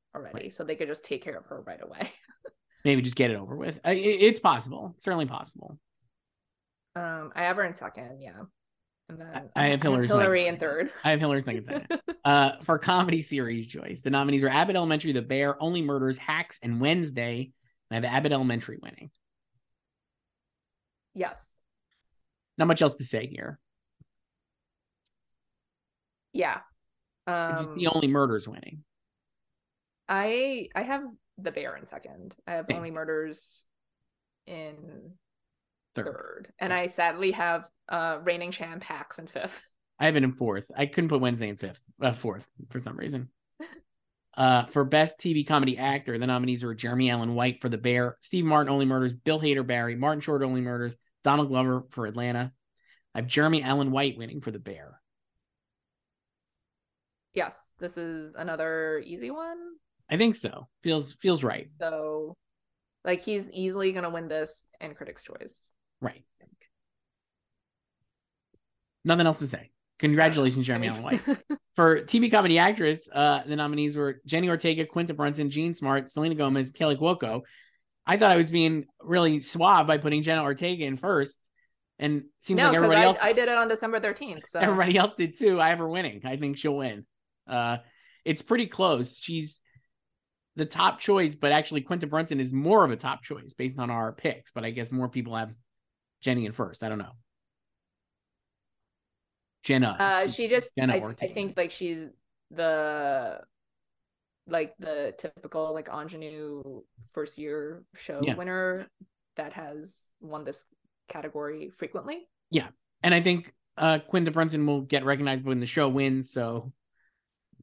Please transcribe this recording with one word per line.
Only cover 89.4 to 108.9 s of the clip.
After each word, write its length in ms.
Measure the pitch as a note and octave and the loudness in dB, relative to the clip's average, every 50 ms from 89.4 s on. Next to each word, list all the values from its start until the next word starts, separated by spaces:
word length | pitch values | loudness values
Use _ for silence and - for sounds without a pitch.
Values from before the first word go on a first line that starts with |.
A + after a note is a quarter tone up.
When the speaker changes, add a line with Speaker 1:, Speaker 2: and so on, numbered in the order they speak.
| D3+ D3+ - - _ _ _ _ _ _ _ _ _ _ _ _ _ _ _ _ _ _ _ | -6 -8 -12 -18 _ _ _ _ _ _ _ _ _ _ _ _ _ _ _ _ _ _ _
Speaker 2:
the 100 | D#3+ D#3 | -6 -6
top 320 | D3+ - - F#3 F#3+ F#3 - | -4 0 0 2 2 0 0
choice, 380 | - - G3+ G3 F3 D3+ D3 | 2 2 4 4 4 2 0
but 160 | - - C#3+ D3 | 0 2 4 4
actually 300 | D3+ D#3 - D#3 D3 C3+ | 4 2 0 -4 -6 -4
Quinta 260 | - F3 F3 E3 D3 | -2 -4 -4 -4 -2
Brunson 320 | D3+ D#3 E3 E3 D#3 C#3 | -2 -2 0 0 -2 -2
is 120 | C3 C3 C3 | -2 0 -2
more 320 | C3+ C#3+ E3 G#3+ A3 F3+ | 0 4 6 8 8 8
of 60 | C#3 | 6
a 60 | A#2 | 4
top 260 | G#2+ - C3 C#3 D#3 - | -2 -4 -6 -6 -6 -8
choice 300 | - D3+ A#2 - A#2+ - | -12 -12 -12 -12 -18 -10
based 240 | - B2+ C3 C3 C#3 | -6 -6 -6 -4 -4
on 100 | B2 A#2+ | -4 -4
our 200 | A#2+ A#2 A2+ A2 A2 | -2 -2 -4 -4 -6
picks. 380 | - - D#3+ A2+ - - - | -4 -4 -4 -4 -4 -12 -12
But 140 | _ A#2+ A2+ | _ -8 -8
I 60 | A2+ | -6
guess 200 | A2+ B2 A#2 A#2 | -6 -6 -8 -6
more 180 | B2+ B2+ B2+ B2 | -4 -4 -4 -2
people 280 | - B2+ A2+ A#2 A2+ | -4 -6 -6 -4 -6
have 180 | A2+ A2+ A2+ A2+ - _ _ _ _ _ _ _ _ _ _ _ _ - | -6 -6 -8 -10 -18 _ _ _ _ _ _ _ _ _ _ _ _ -2
Jenny 220 | C3 B2+ B2 A2+ | -2 0 0 -2
in 60 | G#2 | -4
first. 320 | A2 - A2+ F2+ - - A2+ | -4 -6 -6 -6 -6 -8 -8
I 60 | A2 | -6
don't 100 | G#2+ G#2 | -6 -6
know. 140 | F#2+ - - - _ _ _ _ _ _ _ _ _ _ _ _ _ _ _ _ _ _ _ _ _ _ _ _ _ _ _ _ _ _ _ _ _ _ _ _ _ _ _ _ _ _ _ _ _ _ _ _ - | -8 -12 -16 -20 _ _ _ _ _ _ _ _ _ _ _ _ _ _ _ _ _ _ _ _ _ _ _ _ _ _ _ _ _ _ _ _ _ _ _ _ _ _ _ _ _ _ _ _ _ _ _ _ 0
Jenna, 320 | - C#3 C3 B2+ G#2+ G2 - | 2 4 4 4 2 2 0
Speaker 1:
Uh, 220 | G3 G3 F#3+ F#3 G3 | 0 2 2 2 0
Speaker 2:
excuse 100 | - A#2 | 0 -2
Speaker 1:
she 80 | - A#3 | -4 -2
Speaker 2:
me. 40 | G#3+ | 0
Speaker 1:
just, 260 | B3 B3 A#3+ - - - | 0 0 0 -2 -4 -2
Speaker 2:
Jenna 160 | - B3+ - | -2 0 0
Speaker 1:
I, 20 | |
I 40 | F#3+ | -2
Speaker 2:
Ortega. 340 | A2 G#2+ A#2+ - F3 F#3 - | -2 -4 -8 -8 -8 -8 -6
Speaker 1:
think, 220 | G#3+ G3 G3 F#3+ | -6 -8 -6 -4
like, 140 | F#3 F3 E3+ | -4 -4 -4
she's 380 | - - F#3 E3+ E3 D#3+ D#3+ D3 - _ _ _ _ _ _ _ | -4 -8 -6 -6 -6 -8 -10 -16 -18 _ _ _ _ _ _ _
the, 880 | D#3 E3 E3 E3 D#3+ D#3 D3+ D3+ D3+ D3+ D3 C#3+ C#3 C3+ A#2+ G#2 C#2 - - _ _ _ _ _ _ _ _ _ _ _ _ _ _ _ _ _ _ _ _ | -6 -2 0 0 0 0 0 -2 -2 -2 -2 0 0 -2 -2 -4 -8 -10 -14 _ _ _ _ _ _ _ _ _ _ _ _ _ _ _ _ _ _ _ _
like, 280 | - E3 E3 D#3 D#3 - _ | -4 -2 -2 -2 -2 -6 _
the 360 | G3 D#3 D3+ D3 C#3+ A#2 - - | -8 -6 -4 -4 -4 -4 -6 -8
typical, 560 | - D#3+ - - - D3 - D#3+ D#3 D#3 D#3 | -12 -14 -14 -14 -18 -8 -6 -6 -4 -4 -6
like, 140 | D#3 D3+ - | -8 -8 -8
ingenue 920 | - D3 D3+ D#3+ F3 D#3 D#3 D3+ D#3 D3+ D3+ D3 D3 C#3+ C3+ C#3 C3 - - _ _ - A2+ _ _ | -10 -10 -10 -12 -14 -14 -14 -14 -12 -12 -12 -12 -12 -12 -12 -14 -16 -16 -18 _ _ -20 -20 _ _
first 260 | D#3 D3 D3 - - | -10 -10 -8 -10 -12
year 460 | D3+ D3+ D3 D3+ D3 D3+ E3 F3+ - _ _ | -10 -8 -8 -8 -8 -10 -12 -14 -18 _ _
show 260 | - - - D3+ C#3+ C#3+ | -18 -14 -12 -6 -2 -2
Speaker 2:
Yeah. 120 | C#3+ A#2+ | -2 -2
Speaker 1:
winner 520 | F3 F3+ F#3 F#3 F#3 F#3 F#3 F3+ F#3 F#3+ - | -2 -4 -6 -4 -2 -2 -2 -2 -4 -8 -14